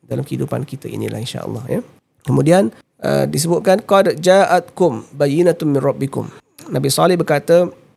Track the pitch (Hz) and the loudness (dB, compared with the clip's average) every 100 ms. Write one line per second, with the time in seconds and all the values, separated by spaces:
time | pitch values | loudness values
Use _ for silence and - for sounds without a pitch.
0 | _ 127 135 131 135 123 127 135 - 107 | _ -8 -6 -6 -4 -6 -8 -10 -12 -8
1 | 107 107 117 - - 113 131 185 240 _ | -8 -6 -8 -10 -10 -10 -6 -6 -6 _
2 | _ _ - 135 139 175 214 - _ _ | _ _ -2 0 4 4 2 -4 _ _
3 | - 139 143 143 165 170 - 190 - 196 | -4 -2 0 -2 -2 0 2 0 2 2
4 | 196 143 175 190 190 180 170 - 180 117 | 2 0 2 4 4 2 -2 0 0 0
5 | - 143 147 143 175 160 156 139 139 131 | -10 -2 0 2 2 2 0 0 0 -2
6 | 135 - 113 - _ _ - 143 139 131 | -4 -6 -10 -14 _ _ -8 -4 -2 2
7 | 170 180 156 147 - 170 175 - _ | 2 2 0 -2 2 2 2 -4 _